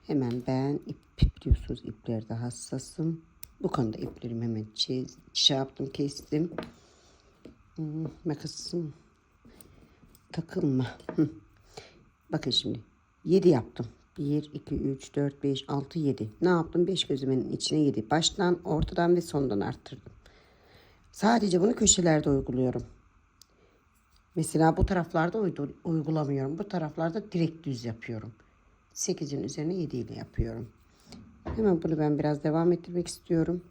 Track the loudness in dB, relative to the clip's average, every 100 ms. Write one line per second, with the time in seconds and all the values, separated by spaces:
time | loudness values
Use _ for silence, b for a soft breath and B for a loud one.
0 | -2 -2 0 -2 -2 0 0 -4 -6 -14
1 | _ 2 2 2 0 0 0 -8 -8 -12
2 | -6 -6 -4 -6 -6 -8 -8 -8 -8 -4
3 | -4 -4 -12 _ -20 _ -4 0 -2 -2
4 | -8 -8 -8 -4 -2 -4 -6 -6 -2 -2
5 | -4 -12 -10 0 2 2 -2 -6 -8 -2
6 | -4 -4 -4 -2 -2 -4 B B B B
7 | B B B B -20 -20 _ -10 -8 -6
8 | -8 -6 -6 -4 -6 -10 -6 -6 -6 -10
9 | _ _ _ _ -20 B B B B B
10 | B -20 _ -8 -4 0 2 2 0 -6
11 | -4 2 2 0 -20 -20 B B B B
12 | B _ _ -2 0 0 0 -6 -10 _
13 | _ _ 4 6 8 6 2 -8 -10 -10
14 | _ -6 -2 -2 -4 -12 -6 -2 -2 -4
15 | -6 -2 -2 0 -2 -2 -2 -6 -4 0
16 | 0 0 -4 0 4 4 2 2 2 0
17 | -2 -2 2 0 0 -4 0 4 4 2
18 | 0 2 2 2 2 2 0 0 0 2
19 | 4 4 2 -2 0 0 -2 -6 -14 -18
20 | -18 -20 b b b b b b b b
21 | b 0 4 4 4 4 4 4 4 4
22 | 4 4 4 0 0 0 0 0 -8 -16
23 | _ _ _ _ -20 b b b b _
24 | _ _ _ -4 0 4 4 6 2 2
25 | 0 0 0 0 -2 -2 -8 -6 -2 -2
26 | 0 0 0 -2 -2 -4 -4 -4 -4 -2
27 | -2 -2 -4 0 0 -2 -8 -6 -6 -8
28 | -8 -10 -10 -16 b b b b b -8
29 | -4 -4 -4 -4 -4 -4 -4 -2 -4 -4
30 | -6 -10 -6 -4 -4 -4 -12 _ B B
31 | B B B -14 -8 2 4 4 2 2
32 | 2 2 2 2 2 4 4 2 0 -6
33 | -6 -10 0 2 2 -2 -6